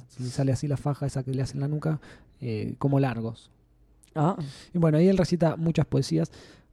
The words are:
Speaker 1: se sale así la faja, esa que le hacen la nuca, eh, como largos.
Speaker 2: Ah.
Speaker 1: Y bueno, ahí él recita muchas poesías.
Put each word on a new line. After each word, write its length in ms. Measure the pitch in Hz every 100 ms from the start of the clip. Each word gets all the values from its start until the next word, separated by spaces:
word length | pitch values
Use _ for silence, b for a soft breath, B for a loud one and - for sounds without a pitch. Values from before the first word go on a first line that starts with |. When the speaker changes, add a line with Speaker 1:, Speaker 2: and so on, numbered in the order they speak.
| 127
Speaker 1:
se 200 | - 127
sale 240 | 123 135
así 160 | 123 147
la 80 | 135
faja, 300 | 143 139 139
esa 160 | 139
que 80 | 131
le 100 | 131
hacen 180 | 135 143
la 80 | 139
nuca, 320 | 151 160 156 B B B -
eh, 340 | 123 110 110 120
como 220 | 143 139
largos. 500 | 135 113 113 113 - _ _ _ _ _ _
Speaker 2:
Ah. 220 | 156 151 202 139 B B
Speaker 1:
Y 40 | 175
bueno, 200 | 165 151
ahí 100 | 185
él 80 | 190
recita 380 | 165 175 165 -
muchas 300 | 165 160 143
poesías. 440 | 135 135 160 165 B B B B